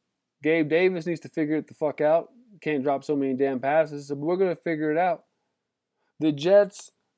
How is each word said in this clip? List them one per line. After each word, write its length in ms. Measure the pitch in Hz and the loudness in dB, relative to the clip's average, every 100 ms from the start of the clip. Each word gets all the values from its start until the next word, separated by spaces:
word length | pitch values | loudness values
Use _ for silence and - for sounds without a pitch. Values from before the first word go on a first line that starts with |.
| _ _ _ _ | _ _ _ _
Gabe 260 | 147 165 147 | 0 0 2
Davis 380 | 160 185 180 165 | 2 2 0 -4
needs 140 | 160 | -6
to 80 | 139 | -6
figure 280 | - 151 156 | -4 -2 -2
it 120 | - | -4
the 60 | |
fuck 260 | - 151 - | -6 -4 0
out. 300 | 151 165 - 240 240 190 | 2 2 0 _ _ -10
Can't 220 | 156 147 | -4 -2
drop 220 | 139 139 | -2 -2
so 100 | 135 | -2
many 200 | 143 135 | -2 -2
damn 260 | 131 139 127 | 0 0 0
passes, 480 | 135 156 151 143 143 | 0 0 0 -4 -10
so 60 | |
we're 220 | 143 156 180 | -6 -4 0
gonna 200 | 190 170 | 0 -2
figure 340 | 175 156 156 | -4 -2 -2
it 80 | 156 | 0
out. 260 | 180 156 _ _ _ _ _ _ _ _ _ _ | 0 -2 _ _ _ _ _ _ _ _ _ _
The 140 | 156 | -2
Jets, 580 | 143 165 202 202 - - _ _ | 0 4 4 4 -2 -20 _ _